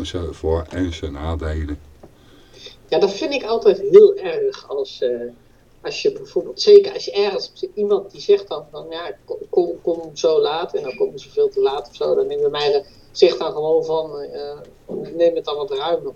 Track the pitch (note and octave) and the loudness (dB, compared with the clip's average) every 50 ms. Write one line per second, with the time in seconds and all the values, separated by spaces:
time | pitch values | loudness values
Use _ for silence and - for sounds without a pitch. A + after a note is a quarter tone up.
0 | F2+ - - F2+ E2+ D#2 D2 - - D#2 D#2+ E2 D#2+ - - F2+ F#2 F2 D#2+ - | -8 -8 -6 -6 -8 -8 -10 -6 -2 -2 -2 -2 -2 -6 -6 -4 -4 -4 -6 -8
1 | - D2+ C#2 C#2 D2+ E2 E2 E2 E2+ D#2 D#2 D#2 D#2 D2 D2 - - - - - | -10 -10 -8 -8 -6 -6 -6 -4 -6 -6 -6 -6 -6 -6 -8 -12 -12 -20 -20 -20
2 | - - - - - - - - - - - - - - - - - - - G#3 | -20 -20 -20 -20 -20 -20 -20 -20 -20 -20 -20 -20 -20 -20 -20 -20 -8 -2 0 2
3 | G3+ G3 - - D#4+ C#4+ C#4+ B3+ - G#3+ A3+ A3 - G#3+ F3 - G3 - E3+ G#3 | 2 2 0 -4 -6 -4 -4 -6 -4 -2 -4 4 4 4 4 4 2 8 10 10
4 | G#3+ F#3 - - F#3+ F3 D#3 D3 C#3 C3+ - - - - C3+ C#3+ C3+ - - - | 10 10 8 2 -4 -4 -4 -2 -2 -4 -4 -6 -10 -8 -8 -6 -6 -8 -6 -4
5 | C#3 B2 B2 A#2+ A#2+ A#2+ A#2+ - - - _ _ _ _ _ _ - - - - | -4 -4 -2 -4 -8 -10 -14 -16 -20 -20 _ _ _ _ _ _ -12 -10 -10 -4
6 | - - - - - - - F3+ E3 - - - - G#3 G#3 G3+ G3 G3 - B3 | -4 -4 -4 -4 -12 -6 -6 -6 -6 -6 -8 0 8 10 10 10 10 8 0 -8
7 | - - - G3+ G3+ G3+ G3 - - - - - - F#4+ - G#3 G#3 G3+ G#3 - | -8 -4 -2 0 0 0 0 -4 -6 -8 -10 -12 -12 -10 -6 -4 0 0 0 0
8 | - - - - - - G3+ G3 - - E3 D3 D3+ - - D3+ D#3 E3 E3 E3 | -2 -6 -14 -8 2 2 2 2 2 -4 -10 -12 -12 -14 -16 -16 -14 -12 -12 -10
9 | F3 - - - _ - - - - - - F#3 F3 E3+ - - - F3 E3 E3+ | -10 -12 -12 -14 _ -12 -12 -12 -10 -2 0 0 0 0 -4 -6 -4 -4 -4 -4
10 | E3 D#3+ D3+ - - D#3+ D#3 D3+ C#3 B2+ D3+ E3 F3+ E3+ - - - C3 - - | -6 -12 -8 -2 0 2 2 2 2 0 -2 -4 -6 -6 -6 -8 -8 -8 -4 -4
11 | - - D3 C#3+ - - - C#3+ D3 C#3 - - G4 C3+ C#3 D3 - - - - | -4 -4 -4 -10 -18 -8 -2 0 0 0 0 0 0 0 -2 -4 -8 -12 -8 -6
12 | D3+ - - C#3 C3+ C3+ C#3+ C#3+ D3 C#3+ C#3+ D3 D3 - A3 G#3 - - - - | -2 0 0 0 0 -2 -2 -2 -2 -2 -2 0 0 2 0 0 -2 -4 -14 -20
13 | - - - - F#3+ E3+ - - E3 D#3 C#3 D3+ D3+ D#3 E3 D#3+ - D#3+ D#3+ D#3+ | -20 -16 0 2 2 2 2 0 -4 -6 -4 -4 -2 0 0 0 0 0 -4 -4
14 | D#3 D3+ D3 C#3+ C#3+ - C3 C#3 C#3+ C#3+ D3 D3 - - - - - - - - | -4 -6 -10 -12 -12 -12 -12 -12 -12 -12 -12 -14 -18 -20 -20 -20 -16 -14 -12 -12
15 | - - D3+ E3+ E3+ E3+ D#3+ D#3+ D#3 D#3 D3 D3 C#3+ C3 C#3 C3+ D3 E3 E3+ D#3+ | -10 -10 -2 2 2 2 2 0 -4 -6 -6 -6 -6 -6 -6 -6 -2 -2 -2 -2
16 | D3 C#3 B2 | -4 -8 -12